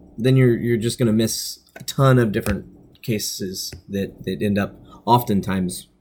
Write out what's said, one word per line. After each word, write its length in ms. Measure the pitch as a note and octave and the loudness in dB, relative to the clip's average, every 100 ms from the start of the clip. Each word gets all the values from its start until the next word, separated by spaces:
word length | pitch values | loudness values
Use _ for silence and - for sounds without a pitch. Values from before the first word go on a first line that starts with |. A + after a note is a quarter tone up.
| - - | -18 -2
then 200 | B2+ C3 | 2 4
you're, 180 | B2 A#2 | 4 2
you're 200 | A#2 A#2 | 0 0
just 200 | A#2 - | -2 0
gonna 140 | A#2 | 2
miss 460 | A2 A2+ - - - _ - | 2 0 -2 -10 -14 _ -18
a 80 | |
ton 360 | - - C3+ B2+ | -8 2 4 6
of 120 | A2 | 4
different 340 | F#2+ - G2 - - - _ | 0 -2 -4 -6 -20 -20 _
cases 720 | - G#2 - - F#2+ F#2+ - - - | -6 -4 -4 -8 -8 -10 -12 -14 -8
that, 340 | G2 F#2 - F#2+ | -6 -6 -8 -8
that 160 | F#2 | -2
end 160 | G#2 G2+ | 0 0
up 180 | G2 - - - G#2 | -2 -8 -20 -6 2
oftentimes 840 | A#2+ A#2 G2 F#2 F#2+ F2+ - - _ | 2 4 -2 0 -2 -2 -6 -16 _